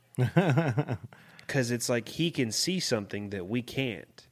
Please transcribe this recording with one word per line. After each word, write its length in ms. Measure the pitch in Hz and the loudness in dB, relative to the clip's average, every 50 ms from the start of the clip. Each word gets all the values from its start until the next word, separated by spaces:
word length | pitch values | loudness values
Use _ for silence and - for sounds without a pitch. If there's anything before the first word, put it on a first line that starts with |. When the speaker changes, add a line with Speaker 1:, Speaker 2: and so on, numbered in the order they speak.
| _ _ - - | _ _ 0 0
Speaker 1:
<laughs> 800 | 127 110 - 170 196 165 123 156 165 139 107 143 - - 113 - - - - - - - - - - | 0 4 4 4 6 6 4 4 4 2 2 0 0 0 -4 -6 -6 -16 -18 -20 -20 -20 -20 -18 -10
Speaker 2:
'cause 240 | - - 139 123 120 | -2 0 0 2 2
it's 180 | 123 117 - - | 0 -2 0 0
like 200 | 123 120 107 - | 0 0 0 -4
he 220 | - - 165 170 | -4 -2 -2 0
can 220 | - 147 127 110 | 2 0 -2 0
see 280 | - - - 175 185 180 | 0 -2 0 0 0 0
something 500 | - - 123 107 101 - - 104 104 101 | 0 0 0 0 -2 -4 -6 -6 -6 -6
that 160 | 101 98 87 | -6 -6 -4
we 160 | 92 117 127 | -2 -2 -2
can't. 640 | 120 - - 135 135 123 101 80 - _ - - - _ | -2 -2 -4 -2 -2 -2 -4 -6 -10 _ -20 -20 -20 _